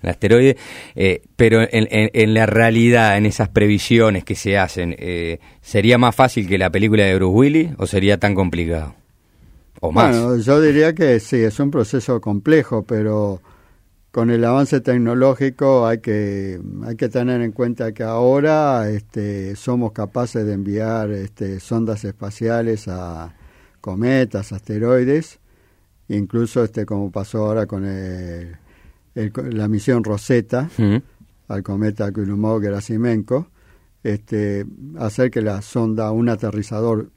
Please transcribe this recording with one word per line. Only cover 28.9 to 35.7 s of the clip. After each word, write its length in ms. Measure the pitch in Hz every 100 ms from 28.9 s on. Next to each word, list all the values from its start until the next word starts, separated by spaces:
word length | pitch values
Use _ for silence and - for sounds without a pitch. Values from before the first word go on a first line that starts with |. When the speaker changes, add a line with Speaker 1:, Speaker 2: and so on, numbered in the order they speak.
| _ _
Speaker 2:
el 180 | - 107
co-, 100 | 110
la 240 | 131 113 107
misión 380 | 107 104 120 107
Rosetta 640 | 101 - 123 110 123 156 -
Speaker 1:
Ujú. 220 | 107 107 - _ _ _ _
Speaker 2:
al 120 | 101
cometa 460 | 95 98 107 107 101
Churyumov-Gerasimenko, 1400 | 98 101 101 110 110 101 98 - 113 120 110 101 127 175 _ _ _ _ _
este, 640 | - 104 107 107 104 101 110 - 135 160
hacer 320 | 113 104 127
que 100 | 120
la 200 | 107 101
sonda, 500 | -